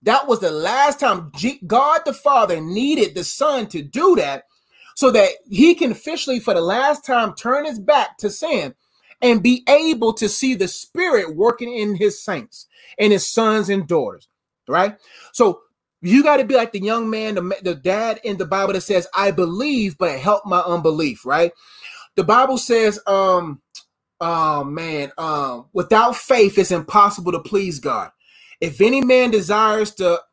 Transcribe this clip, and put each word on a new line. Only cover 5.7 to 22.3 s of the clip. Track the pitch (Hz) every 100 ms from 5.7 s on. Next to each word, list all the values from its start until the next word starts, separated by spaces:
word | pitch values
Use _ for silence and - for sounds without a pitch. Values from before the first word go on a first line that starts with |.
can | 339 302
officially, | 214 - 320 - 254
for | 220
the | 190
last | 170 220 269 294
time, | - 247 220
turn | - 233 269 302
his | 233
back | 190 294 214 -
to | 208
sin | 196 311 269 143 - _ _ _ _
and | 247 233
be | 185 247 -
able | 285 320 285 226
to | 220 214
see | - 269
the | 233 185
Spirit | - - - 359 254 170 156
working | 220 240 240 240
in | 208 190
his | 208 196
saints | - 175 110 - - _ _ -
and | 208
his | 202 -
sons | - 220 220 190
and | 196 151
daughters, | 170 117 92 _ _ _ _ -
right? | 151 196 208 _ - -
So | - 226 175 _ _ _ _
you | 175 240
gotta | 294 285 226
be |
like | 262 226
the | 208
young | 196 226 226
man, | 220 220
the, | 208 180 190
the | 185
dad | 160 135 196 226 226
in | - 196
the | 180
Bible | 190 196
that | 196
says, | - 190 175 180
"I | 196
believe, | 180 180 180 285 269 202 156
but | 180 135
help | 151 208 202
my | 180
unbelief," | 175 170 160 156 156 110 123
right? | 147 170 - _ - - - -
The | -
Bible | 170